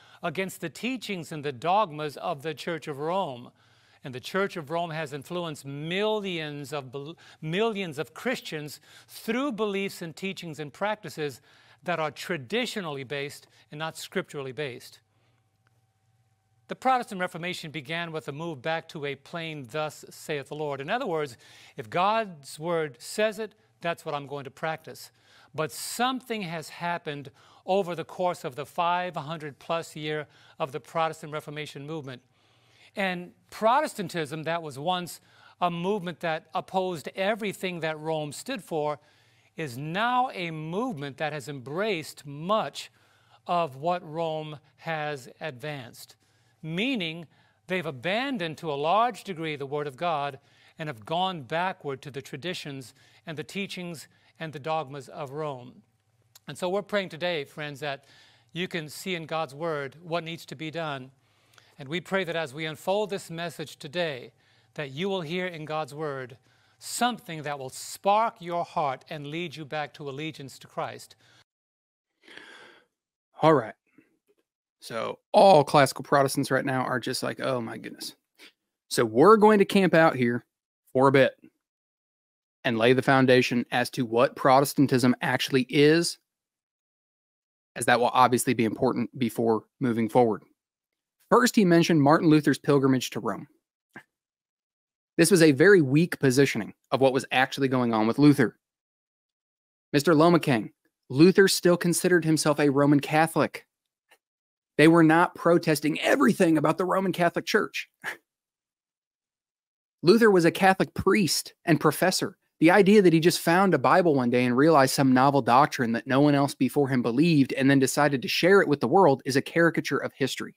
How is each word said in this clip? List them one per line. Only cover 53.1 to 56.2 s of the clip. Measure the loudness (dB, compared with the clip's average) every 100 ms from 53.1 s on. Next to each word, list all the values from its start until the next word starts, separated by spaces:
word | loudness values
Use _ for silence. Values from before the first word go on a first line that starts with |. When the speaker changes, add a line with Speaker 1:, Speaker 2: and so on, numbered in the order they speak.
| _ -14
Speaker 1:
and | -12
the |
teachings | -10 -10 -10 -10 -12 -14 -18 _ _ _
and | -14
the | -10
dogmas | -6 -4 -6 -12 -16
of | -14 -12
Rome. | -8 -8 -10 -14 -20 _ _ _ _